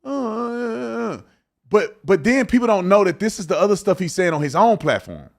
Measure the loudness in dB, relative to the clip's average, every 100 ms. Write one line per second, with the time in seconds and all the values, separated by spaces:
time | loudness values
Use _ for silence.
0 | -8 -8 -6 -6 -8 -8 -8 -8 -8 -8
1 | -8 -8 -14 _ _ _ _ 0 0 -8
2 | 0 2 2 2 2 2 2 2 4 4
3 | 4 0 -4 -6 -4 0 2 2 0 -2
4 | -2 -2 -2 0 -2 2 2 2 0 -2
5 | -4 -18 -18